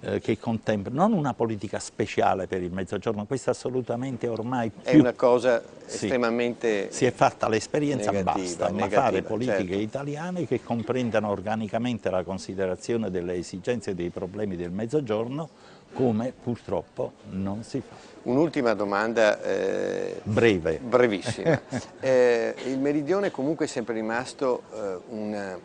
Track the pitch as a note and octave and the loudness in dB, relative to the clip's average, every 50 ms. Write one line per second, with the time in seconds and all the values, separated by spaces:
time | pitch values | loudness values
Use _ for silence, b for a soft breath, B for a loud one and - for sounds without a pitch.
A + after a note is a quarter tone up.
0 | - G#2+ G2+ G#2 - - A2+ - - A#2 A2+ G#2+ - - A2 G#2 F#2+ G#2+ A#2+ C#3+ | -4 -2 -2 -2 0 0 -2 0 0 -4 -4 -2 0 0 0 0 -2 -4 0 2
1 | F3+ A3 A#3 F3 D3 C#3 A#2+ - A#2+ A2+ A2+ G2+ - G2+ - G#2 - - - - | 2 4 4 2 0 -2 0 0 0 -2 0 -4 -6 -6 -6 -8 -8 -10 -4 -2
2 | A2+ - - - G#2+ G2 F#2+ F#2+ F#2 E2+ - F#2 F2+ F2 F2 F#2+ F#2+ - G#2 G2 | -2 0 2 2 4 4 4 2 0 -2 -2 -2 -2 -2 -4 -4 -4 -4 -4 -4
3 | F#2+ A#2 A2 G#2 G#2 - C#3 B2+ - - B2 - - C#3 B2 B2+ B2 A#2 A#2+ A#2+ | -2 -2 -2 -2 -4 -4 -4 -2 0 -2 -2 0 -2 -4 -2 -2 -2 -2 -4 -4
4 | B2+ C3+ C3 A2+ - A#2+ A2+ A2 A2 A#2+ C3 B2+ A#2 A2+ - - - - B2+ - | -4 -6 -6 -4 -4 -4 -4 -4 -4 -4 -2 -2 -2 -2 -4 -6 -2 6 6 8
5 | B2+ B2 A#2 - - B2 B2 B2 A2+ B2+ A#2+ A#2 - - - - - - - G2 | 8 6 4 4 6 6 6 6 6 4 4 4 2 -4 -18 -20 -14 -10 -6 -4
6 | - G#2+ C3 B2 A#2+ A#2 A2+ A#2+ A#2+ A#2+ A#2 - - A#2 G#2+ G2+ F#2+ G2+ - - | -2 0 2 2 2 2 2 2 0 -2 -2 -2 0 0 0 0 -2 -4 -2 2
7 | C3 B2+ A#2+ - C#3 B2+ - - - A2+ A2 A2 - - - D3+ D3 C#3+ C#3+ B2 | 2 2 4 6 4 4 4 2 0 2 2 0 0 0 -2 0 0 0 0 0
8 | G#2 A2 G2+ G2 F#2+ F#2 - - F#2 F2 F2 F2 - G2+ G2 G2 F#2+ F#2+ G#2 A#2+ | 0 0 0 2 0 0 0 0 -2 -4 -4 -2 -2 -2 0 0 -2 2 2 4
9 | C3+ A#2 F#2+ F#2+ F2+ - A2 G#2+ B2 B2+ G#2+ F#2+ F#2+ F2+ F#2 G2+ A2 A2 - C#3 | 4 4 2 2 0 -2 -4 -2 0 0 0 0 0 0 -2 -2 -2 -4 -6 -8
10 | C#3 D3 C#3+ C#3+ E3 F3+ F#3 F3+ E3 - C3+ A2+ - - A#2 A#2 A2 - A#2+ B2+ | -6 -6 -6 -6 -6 -6 -4 -6 -2 -2 -2 -2 0 -2 -4 -4 -2 -2 -2 0
11 | B2+ A#2 G2+ A2 G#2 G#2+ G2+ F#2+ F#2 G#2 A2 A2 A2+ G2+ - A2+ A#2 B2 A#2+ G#2+ | 0 2 0 0 2 2 -2 -2 -2 -2 -2 -2 -4 -4 -4 -2 -2 -2 -4 -2
12 | - G2 F2+ F#2 F2 E2+ F#2+ F#2 - - G2 F#2+ F#2+ F#2 F#2 F#2 - - A#2+ A#2 | -2 0 0 0 -2 -2 -6 -6 -6 -8 -4 -2 -2 -2 -2 -4 -4 -2 -2 -2
13 | A2 G2+ F#2 F2+ F2 F2+ F2+ F2+ E2+ - - F#2 F2+ B2+ B2 A#2 - - G2 F2 | 0 -2 -2 -2 -2 -2 -4 -4 -6 -6 -10 -8 -4 -2 -4 -2 -2 -6 -4 -4
14 | E2+ F2 - - F#2+ F2 F#2+ G#2 A2 G2+ F#2 E2+ F2 F2 F2 G2 A2 A#2 C3 D#3 | -4 -6 -4 -6 -8 -8 -6 -6 -4 -4 -4 -6 -6 -6 -4 -4 -4 -2 -2 -2
15 | C#3+ A2 G#2+ G#2+ A2+ A#2+ C3+ D3 E3 D3 B B B B B B B B - - | 0 0 -2 -2 -2 -4 -6 -8 -8 -10 B B B B B B B B -4 0
16 | C3+ B2 A2+ G#2+ A#2 C3 - - - B2 A#2+ - - - F#2+ F2 D#2 - - - | 2 2 2 2 -2 -4 -6 -6 -6 -6 -6 -6 -4 -4 -4 -4 -4 -6 -6 -6
17 | C3 - - - - G2+ - F#2+ F#2+ G2 G2+ A2 A#2 - - - - - - - | -6 -6 -6 -14 -16 -10 -6 -4 -4 -4 -4 -6 -8 -8 -8 -8 -8 -8 -18 -20
18 | - - - - - - B2 C3+ E3 E3 D3 D3 B2+ A#2 A2 G2 G#2 G2+ G2+ G2+ | -20 -20 -20 -10 -4 0 4 4 4 4 2 2 2 2 2 2 0 0 2 2
19 | G#2+ A2+ A#2 A#2 A2 G#2 - - - G2+ F#2+ F#2+ F#2+ F#2+ G2 G2 F#2+ F#2+ F#2+ F#2+ | 2 2 4 6 6 6 4 2 0 -2 0 0 0 0 0 0 -2 -2 -2 -2
20 | F#2+ F#2+ F#2 - - G2+ G#2+ A2+ A2+ A#2 G2+ F2+ D#2 E2 D#2+ D#2 - A#2+ A2 B2 | -4 -4 -6 -6 -4 0 2 6 6 6 6 6 2 0 -2 -2 -2 2 4 6
21 | B2 A#2+ G#2 F2+ - A#2+ A#2 - F#2+ - - - - - - A#2+ - - - - | 6 6 4 0 -2 -4 -4 -2 2 2 2 2 0 -6 -8 -8 -8 -8 -14 -4
22 | - C3+ C3 B2+ B2 A#2+ A#2+ A#2 A2+ A2+ A2+ - - B2+ C3+ C3 C3+ C#3+ D3 D3+ | 0 2 4 6 6 6 6 4 2 -2 -4 -4 -6 -4 -2 0 0 0 0 0
23 | D3 C#3 F3+ G3+ G3+ F3+ - - C3 D3 E3 C#3+ D#3 C3 - C3 A2+ G#2 A#2 A2 | 0 0 0 0 0 -2 -2 -2 -2 -2 0 0 -2 -2 -2 -6 -4 -2 -2 -2
24 | A2 A2 A2+ A#2+ B2+ B2+ - - C#3+ C3 B2 A#2 - - - G#2+ G#2+ G2 F#2 F2+ | -2 -2 -2 -2 -4 -6 -6 -2 0 0 0 0 -4 -12 -10 -8 -6 -6 -6 -8
25 | - - B2 G#2+ G#2+ G#2+ G#2+ G#2 G2+ F#2+ F#2 F2+ | -10 -10 -8 -6 -6 -4 -4 -4 -6 -6 -8 -10